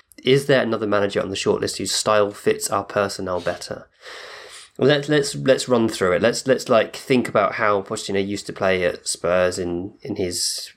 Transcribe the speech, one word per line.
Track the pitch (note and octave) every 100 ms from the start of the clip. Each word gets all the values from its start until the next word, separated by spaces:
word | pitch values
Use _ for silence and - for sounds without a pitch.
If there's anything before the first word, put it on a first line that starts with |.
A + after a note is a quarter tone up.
| _ -
Is | B2+ C#3 C#3+
there | C3
another | A2+ A2 G#2
manager | G2+ G2+ G2
on | F#2
the | F#2+
shortlist | G#2+ F#2+ G2+ -
whose | G2
style | - - G#2+ G2+
fits | G#2 A2+ G#2+ -
our | G2+
personnel | G2 G#2+ G2 - F#2 F2+
better?" | F2 E2+ - - - _ - - - - - - - -
Well, | C3
let's, | D3 C#3+
let's, | D3+ C#3+
let's | C#3+ C#3 C3 -
run | A#2+ A2+
through | - F#2
it. | F2
Let's, | G#2+ B2 C3
let's, | B2+ -
like, | A2+ G#2 -
think | - B2+ A2+
about | A#2 G2 -
how | G#2+ G2+
Pochettino | F#2+ A2+ - G2 G2
used | G2+ -
to |
play | - G2 F#2
at | F2 - -
Spurs | - E2+ F2+ F2+ F#2
in, | F2 F2 G2 -
in | C#3 -
his | F#2 F2 - - -